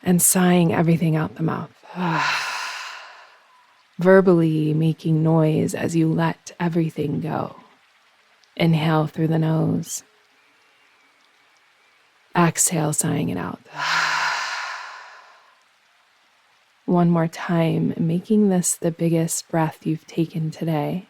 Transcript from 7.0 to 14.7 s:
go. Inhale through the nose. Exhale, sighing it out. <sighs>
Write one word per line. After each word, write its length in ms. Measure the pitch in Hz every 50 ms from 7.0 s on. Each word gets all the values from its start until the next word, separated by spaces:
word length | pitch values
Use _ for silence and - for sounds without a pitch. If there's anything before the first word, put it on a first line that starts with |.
| 151 143 139 -
go. 340 | 165 151 151 - - - - - - - _ _ _ _ _ _ _ _ _ _ _ _ _ _ _ _ _
Inhale 520 | - 175 165 165 156 151 160 160 156 156
through 220 | 156 - - 160 156
the 100 | 160 160
nose. 640 | 160 160 160 160 160 160 156 165 165 - - - - _ _ _ _ _ _ _ _ _ _ _ _ _ _ _ _ _ _ _ _ _ _ _ _ _ _ _ _ _ _ _ _ _ _ _ _ _ _ _ _ _ _ _ _ _ _
Exhale, 580 | 180 175 170 160 - - - 180 160 156 151 151
sighing 360 | - - 160 165 160 160 170
it 80 | 175
out. 240 | 180 - - - - -
<sighs> 1200 | - - - - - - - - - - - - - - - - - - - - -